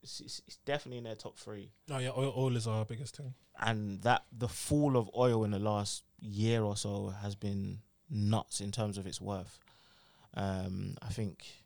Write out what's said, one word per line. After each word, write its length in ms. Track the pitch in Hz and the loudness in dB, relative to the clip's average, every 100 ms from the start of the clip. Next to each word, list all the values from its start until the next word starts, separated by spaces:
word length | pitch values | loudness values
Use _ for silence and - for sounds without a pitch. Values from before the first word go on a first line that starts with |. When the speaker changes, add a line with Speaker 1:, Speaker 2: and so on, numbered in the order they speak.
Speaker 1:
It's, 160 | - - | -12 -12
it's, 220 | - - - | -10 -14 -14
it's 100 | - | -14
definitely 420 | - 143 135 123 | -4 -4 -2 -10
in 60 | 117 | -8
their 100 | 110 | -10
top 220 | - - | -12 -14
three. 340 | - 107 101 _ - | -12 -12 -12 _ -8
Speaker 2:
Oh 60 | 135 | -4
yeah, 140 | 127 127 | -2 0
oil, 180 | 135 131 | -2 0
oil 180 | 131 120 | 2 2
is 120 | 113 | 2
our 180 | 110 107 | 0 0
biggest 320 | 113 120 - | -6 -10 -10
thing. 160 | 139 127 _ - | -12 -12 _ -2
Speaker 1:
And 420 | 110 110 107 98 | 0 2 0 0
that, 220 | 98 120 - | 4 4 4
the 160 | 110 117 | -6 -4
fall 480 | - - 147 147 127 | -4 2 4 6 6
of 120 | 107 107 | 4 4
oil 260 | 123 113 | 6 6
in 80 | 107 | 4
the 80 | 101 | 2
last 440 | 107 104 104 - _ _ | 2 2 0 -4 _ _
year 420 | 107 101 110 117 | -8 2 4 4
or 160 | 107 104 | 2 0
so 360 | 104 101 101 98 | -2 -2 -2 -4
has 140 | 101 101 | -6 -4
been 440 | 104 101 98 98 - _ _ | -4 -2 -4 -6 -12 _ _
nuts 520 | 110 104 110 - - | 0 4 4 2 -6
in 100 | 101 | -4
terms 260 | 98 107 101 | -2 -2 -2
of 100 | 92 | -6
its 120 | 82 | -6
worth. 400 | 95 98 87 - _ - _ _ _ _ - - | -4 -4 -6 -16 _ -20 _ _ _ _ -12 -4
Um, 600 | 98 95 92 92 95 95 | -2 -2 -2 -4 -6 -6
I 60 | 110 | -6
think 360 | 101 104 78 - - | -4 -4 -6 -18 -20